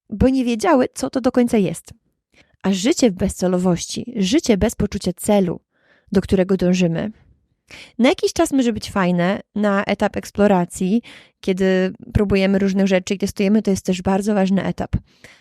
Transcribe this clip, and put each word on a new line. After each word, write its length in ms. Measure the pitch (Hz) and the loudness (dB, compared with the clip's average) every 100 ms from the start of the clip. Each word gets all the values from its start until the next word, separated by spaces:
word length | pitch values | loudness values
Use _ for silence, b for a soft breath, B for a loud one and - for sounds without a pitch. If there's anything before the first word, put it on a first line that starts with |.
| - | -8
bo 200 | 202 247 | 0 2
nie 160 | 262 247 | 2 0
wiedziały, 420 | 233 370 302 247 | 0 2 2 2
co 160 | - 269 | -4 -6
to 120 | 269 | -2
do 100 | 247 | 0
końca 260 | 247 240 220 | 2 2 2
jest. 360 | 180 165 - - _ _ _ b b b | 0 -4 -14 -20 _ _ _ b b b
A 100 | 190 | -4
życie 380 | 196 214 349 247 | -2 0 2 0
w 20 | |
bezcelowości, 1000 | 180 214 - 180 185 185 170 - - - 226 | 0 -4 -2 -2 0 0 0 -4 -10 -8 -4
życie 400 | 185 277 - 202 | 0 0 2 2
bez 180 | 214 - | 2 -2
poczucia 360 | 202 202 - - | -4 -4 -6 -6
celu, 440 | - 208 180 - _ _ _ _ - | 0 2 2 -4 _ _ _ _ -2
do 100 | 196 | -2
którego 360 | - 190 185 185 | 0 0 2 2
dążymy, 540 | 180 180 175 165 214 - _ _ _ _ _ B B B | 2 2 0 0 -6 -10 _ _ _ _ _ B B B
na 100 | 240 | 2
jakiś 240 | 370 403 | 2 -2
czas 180 | - 330 | 0 0
może 220 | 269 240 | 2 0
być 180 | 214 - | -2 -6
fajne, 480 | 202 180 180 175 202 - 208 | -2 0 2 0 -2 -6 -4
na 280 | 208 196 | -2 0
etap 340 | 208 202 202 202 | -2 -2 -2 -4
eksploracji, 840 | - - 202 190 175 - 185 226 B B B _ | -8 2 4 4 0 -4 -2 -2 B B B _
kiedy 540 | - 185 190 185 185 - - | -4 0 0 2 0 -6 -4
próbujemy 460 | - 202 196 190 196 | -2 0 2 2 2
różnych 280 | 196 190 196 | 0 0 2
rzeczy 260 | 185 185 | 0 0
i 40 | 196 | -4
testujemy, 440 | 196 - 196 214 | -4 -2 2 2
to 100 | 208 | 2
jest 140 | 190 - | -2 -2
też 160 | 185 | -4
bardzo 320 | 185 190 202 | 0 -2 0
ważny 300 | 208 190 190 | 0 2 0
etap. 320 | 175 - - - b b b b | -2 -6 -4 -6 b b b b